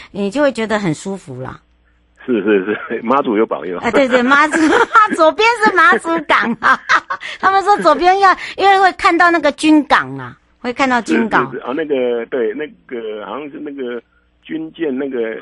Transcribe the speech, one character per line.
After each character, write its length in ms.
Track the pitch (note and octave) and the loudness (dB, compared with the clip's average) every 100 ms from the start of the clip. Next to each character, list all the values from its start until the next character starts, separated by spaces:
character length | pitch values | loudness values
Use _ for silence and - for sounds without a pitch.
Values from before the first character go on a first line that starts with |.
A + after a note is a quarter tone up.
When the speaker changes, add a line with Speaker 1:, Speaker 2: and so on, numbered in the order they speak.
| - | -14
Speaker 1:
你 180 | G3 G3+ | -6 -4
就 100 | B3 | 0
会 100 | C#4+ | 0
觉 140 | A#3 A3 | 0 -4
得 140 | G#3+ | -2
很 120 | G3+ | -2
舒 240 | D3+ G3 G3 | -4 -8 -12
服 240 | - B2+ | -12 -14
啦。 200 | B2+ - _ _ _ _ _ _ - | -14 -16 _ _ _ _ _ _ -4
Speaker 2:
是， 160 | A2+ | -2
是， 220 | G2 G2+ F#2+ | 2 2 0
是， 340 | G#2+ - A#2 | -6 -6 -8
妈 180 | A#2 C#3 | 0 0
祖 160 | C3 G#2 | 0 0
有 80 | A2 | 0
保 180 | C#2+ E2 | -4 -8
佑。 120 | F2 | -6
Speaker 1:
啊， 140 | - | -2
对， 160 | A#3+ C4 | 0 2
对， 160 | B3+ | 2
妈 240 | A#3+ C#4 D4+ | 2 2 2
祖， 100 | - D#4 A4 A4+ | 2 2 2 2
<laughs> 280 | A4+ G#4+ F4 | 4 2 4
左 160 | D#4+ | 2
边 160 | D4+ A4 A#4 | 4 0 2
是 120 | G#4+ F#4 | 2 4
妈 200 | E4 G4 | 4 2
祖 100 | E4 E4 C#4+ | 0 -4 0
港 240 | B3+ G#3+ A#3 | 0 0 -2
啊。 180 | C4 B3 - C5 - | 0 0 0 -2 -2
<laughs> 280 | - - - | -10 -10 -4
他 120 | F#4+ | 0
们 120 | G4 | 2
说 140 | F#4 G4+ | 2 2
左 160 | F4 | 4
边 260 | D4 F4 F#4+ | 4 4 4
要， 160 | G4 F4 - - | 4 2 -4 0
因 100 | F#4+ | 4
为 120 | F#4+ | 4
会 120 | F#4+ | 4
看 220 | F4 F#4+ E4+ | 2 0 4
到 140 | F4 | 4
那 100 | E4+ | 4
个 120 | D4 | 0
军 320 | C#4 D#4 D#4 | 0 4 4
港 340 | C4 F#3 C3 C3+ | 4 0 0 -8
啊， 180 | B2 - _ _ | -12 -16 _ _
会 160 | B3 | -8
看 160 | A#3+ C4 | -2 0
到 100 | B3 | 0
军 300 | G#3+ A3+ A3+ | 0 -2 0
港。 160 | F#3+ C#3 | 0 -2
Speaker 2:
是， 60 | B2 | -6
是， 40 | |
是。 80 | B2 | -6
啊， 40 | C#3+ | -6
那 80 | D3+ | -2
个， 400 | C3+ B2 A#2+ A#2 | 0 0 -2 -4
对， 260 | C3+ A2 A#2+ | -2 -2 -4
那 100 | D3+ A2+ _ | -10 -14 _
个 360 | A#2+ A2 G#2+ F#2+ | -10 -8 -10 -10
好 100 | A#2+ | -10
像 100 | D3+ | -12
是 80 | C#3+ | -14
那 120 | D3 | -14
个 300 | C#3 B2 A#2+ - _ _ _ | -10 -10 -10 -14 _ _ _
军 300 | - D#3+ D#3+ | -12 -10 -10
舰， 240 | D#3+ D#3+ C3 | -8 -6 -4
那 100 | C#3 | -6
个， 300 | B2+ A2+ A2+ | -4 -6 -8